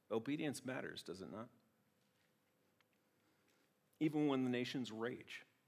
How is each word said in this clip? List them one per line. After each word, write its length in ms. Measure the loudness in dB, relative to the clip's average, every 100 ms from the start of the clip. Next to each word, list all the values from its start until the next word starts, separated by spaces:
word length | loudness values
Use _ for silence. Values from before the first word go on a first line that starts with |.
| -2
Obedience 540 | 0 0 0 0 -2
matters, 400 | -4 -4 -6 -8
does 180 | -8 -8
it 80 | -8
not? 200 | -8 -10 -14 _ _ _ _ _ _ _ _ _ _ _ _ _ _ _ _ _ _ _ _ _ _ _ 0
Even 280 | 2 6 4
when 180 | 4 4
the 40 |
nations 440 | 2 2 -2 -4
rage, 520 | -2 -2 -4 -8 -14 -14 _